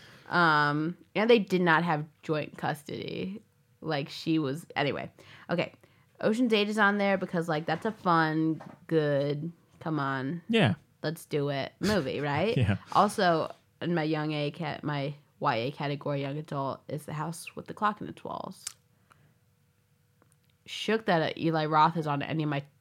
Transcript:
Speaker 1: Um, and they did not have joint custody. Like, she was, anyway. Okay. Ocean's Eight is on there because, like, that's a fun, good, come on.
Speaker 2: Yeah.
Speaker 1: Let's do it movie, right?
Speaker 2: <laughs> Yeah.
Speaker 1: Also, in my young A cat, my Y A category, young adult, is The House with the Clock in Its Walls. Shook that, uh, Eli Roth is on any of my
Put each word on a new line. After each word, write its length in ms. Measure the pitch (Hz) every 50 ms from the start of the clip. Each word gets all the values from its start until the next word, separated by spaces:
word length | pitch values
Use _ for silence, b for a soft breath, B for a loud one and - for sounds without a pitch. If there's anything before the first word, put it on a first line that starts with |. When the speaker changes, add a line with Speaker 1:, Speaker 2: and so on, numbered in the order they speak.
| B B B B B -
Speaker 1:
Um, 680 | - 175 175 165 151 147 147 147 147 151 156 165 175 - - - _
and 140 | 180 208 233
they 100 | 240 240
did 220 | 190 - 185 180
not 220 | 180 170 160 156 170
have 220 | 175 160 147 151 - _ _ -
joint 340 | - 156 151 - - - -
custody. 840 | - 139 147 143 - - - - - - - - 190 190 196 226 - _ _ _ _ _ _ _
Like, 280 | - 160 156 143 143 -
she 300 | - - - 175 160 160
was, 260 | 156 131 135 165 - - -
anyway. 340 | - 147 139 107 71 64 - - B B B B B B B
Okay. 240 | 175 175 - - - _ b b b b b b _ -
Ocean's 320 | - 190 220 233 254 233 220
Eight 140 | 208 208 208
is 120 | 214 220
on 180 | 208 202 202 208
there 200 | 202 196 196 190
because, 300 | 185 185 - 175 165 170
like, 180 | 160 151 160
that's 200 | 160 156 165 -
a 60 | 226
fun, 720 | 220 - - 185 170 165 160 156 156 160 160 160 160 147 - - - - - -
good, 640 | 165 160 151 147 143 139 143 143 143 147 151 170 165 - _ _ _ _
come 200 | - 170 160 147
on. 420 | 139 135 135 135 131 135 165 170 - -
Speaker 2:
Yeah. 240 | 226 226 185 113 - - - _ _ _ -
Speaker 1:
Let's 220 | 156 160 - -
do 240 | - - 147 143 143
it 220 | 139 135 131 - - _
movie, 400 | - 196 214 190 139 131 - 120
right? 380 | 143 147 139 151 170 220 233 143
Speaker 2:
<laughs> 0 |
Yeah. 200 | 117 92 101 - - - -
Speaker 1:
Also, 600 | 156 190 208 202 - 196 175 165 160 131 - - - _ _ _ _
in 120 | - 165 175
my 100 | 165 156
young 300 | 156 156 151 151 151 156
A 180 | 147 147 147
cat, 320 | 143 - 165 147 - - -
my 300 | 151 147 143 139 147 147 - _ _ _ _
Y 160 | - 147 131
A 160 | 113 117 135
category, 500 | 143 - 151 143 143 143 - 147 147 139
young 160 | 139 139 139 151
adult, 440 | 151 - 151 139 135 135 120 - _ -
is 160 | - 151 143
The 80 | - 160
House 420 | 151 156 165 165 - - - -
with 120 | - - -
the 60 | 170
Clock 280 | - 214 208 214 -
in 60 | - -
Its 140 | - - -
Walls. 420 | - - - - - 190 - - - - - _ _ b b b b b b b b b b _ _ _ _ _ _ _ _ _ _ _ _ _ _ _ _ _ _ _ _ _ _ _ _ _
Shook 400 | - - - - - 214 220 220
that, 160 | - 180 160
uh, 120 | 156 - - -
Eli 280 | - 165 160 160 156 151
Roth 280 | 160 151 156 165 165
is 120 | 175 151 151
on 140 | 143 143
any 220 | - - 143 160 151
of 60 | 151
my 140 | 147 143 143 - _ _